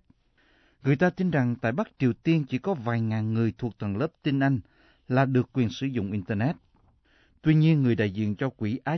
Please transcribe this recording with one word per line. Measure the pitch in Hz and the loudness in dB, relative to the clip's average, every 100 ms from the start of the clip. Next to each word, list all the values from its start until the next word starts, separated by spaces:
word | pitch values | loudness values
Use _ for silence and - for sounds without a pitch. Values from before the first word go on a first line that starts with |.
| _ _ _ _ _ _ _ _ | _ _ _ _ _ _ _ _
Người | 135 147 | -2 2
ta | 180 | 2
tin | 180 185 | 0 -2
rằng | 151 123 117 | 0 0 0
tại | 113 | -2
Bắc | 143 220 - | -2 -6 -2
Triều | 127 | -2
Tiên | 110 160 165 139 | 0 0 0 0
chỉ | 127 | -6
có | 196 | -4
vài | 170 113 117 | -4 -2 -2
ngàn | 110 110 110 | -2 -2 -2
người | 110 113 - | 0 -2 -2
thuộc | 117 - | -8 -6
tầng | 104 101 | -6 -4
lớp | 156 _ | -4 _
tinh | 151 139 | -2 0
anh | 135 131 - _ _ _ - | 2 0 -4 _ _ _ -2
là | 127 135 | 0 2
được | 127 120 | 2 0
quyền | 135 117 | -2 -2
sử | - 135 | -2 -6
dụng | 120 98 | -4 -4
Internet. | 104 92 104 127 175 _ _ _ _ _ _ _ _ | -6 -4 -2 -2 -4 _ _ _ _ _ _ _ _
Tuy | 156 156 | 2 4
nhiên, | 160 156 | 6 4
người | 127 110 | 4 2
đại | 104 | 0
diện | 98 104 101 | 0 -4 -2
cho | 135 | -6
Quỹ | - 107 123 | -4 -4 -4
Á | 139 | -4